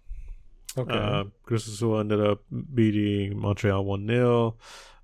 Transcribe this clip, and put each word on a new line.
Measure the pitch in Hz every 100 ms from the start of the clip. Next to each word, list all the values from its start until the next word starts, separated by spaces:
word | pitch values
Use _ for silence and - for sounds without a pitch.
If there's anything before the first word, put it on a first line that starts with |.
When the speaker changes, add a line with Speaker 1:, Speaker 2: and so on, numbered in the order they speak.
| - - - - - - - 131
Speaker 1:
Okay. | 127
Speaker 2:
Uh, | 110 104 101 98 -
Cruz | - 113 113
Azul | 104 117 107
ended | 107 107
up | 104 101 - 123 -
beating | 123 110 104 104 101 98 101
Montreal | 104 101 104 98
one | 98 98
nil. | 104 120 123 120 113 113 - - - -